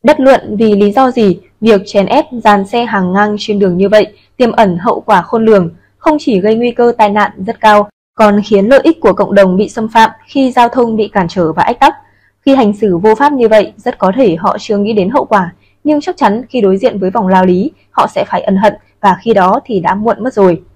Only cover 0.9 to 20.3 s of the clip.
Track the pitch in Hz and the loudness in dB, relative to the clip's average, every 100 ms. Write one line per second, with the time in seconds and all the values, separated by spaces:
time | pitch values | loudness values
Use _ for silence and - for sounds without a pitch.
0.9 | 262 262 240 208 175 _ _ 220 202 196 | 2 0 2 0 -2 _ _ 2 2 0
1.9 | 202 190 269 302 247 220 202 196 240 233 | -2 0 -2 -2 -2 0 0 0 -4 -4
2.9 | 208 180 190 208 208 - 208 196 175 196 | -4 -2 -2 -2 -4 -4 -2 0 0 2
3.9 | 214 - _ _ - 240 - 202 175 214 | 2 0 _ _ -4 -2 0 0 0 -4
4.9 | - - 190 170 233 226 208 165 - _ | -4 0 -2 0 0 2 2 0 -10 _
5.9 | _ 330 302 294 196 202 220 240 233 240 | _ -2 -2 -2 0 0 0 -2 0 -2
6.9 | 233 214 208 202 - 190 233 214 208 208 | 2 0 0 -2 -4 -10 -2 2 2 0
7.9 | _ _ - 214 202 202 202 202 269 330 | _ _ 0 2 2 0 0 4 2 2
8.9 | 320 208 185 202 202 190 185 214 - 220 | 0 -2 0 0 2 2 2 -4 -6 -2
9.9 | 226 226 - _ 277 262 247 240 254 240 | 2 2 0 _ -2 0 2 0 0 -2
10.9 | 220 202 202 175 190 160 170 - 247 285 | -2 -2 -2 -4 -2 -2 -2 -2 0 -2
11.9 | - _ _ _ _ 277 269 214 208 214 | -2 _ _ _ _ 0 2 2 0 -2
12.9 | 170 214 220 285 277 226 214 196 - 247 | 0 2 2 0 2 2 2 0 -8 -10
13.9 | - 190 220 233 160 196 - - 202 202 | -2 -2 2 0 0 -4 -6 -6 -4 -2
14.9 | 214 185 269 - 190 175 _ _ _ 294 | -2 -2 -4 -2 -2 -2 _ _ _ -2
15.9 | 294 330 349 233 214 254 247 196 190 233 | -2 -4 -2 -2 -2 -4 -2 0 0 -2
16.9 | 208 185 233 185 190 185 180 262 _ _ | -2 -4 -2 0 2 2 0 -2 _ _
17.9 | - - - 208 202 - 196 214 - _ | -4 -2 -4 -4 -4 -2 0 0 -2 _
18.9 | _ 202 196 226 202 185 233 - 202 165 | _ -2 -2 0 0 2 0 -4 -4 -2
19.9 | 196 220 202 240 | -2 -2 -4 -4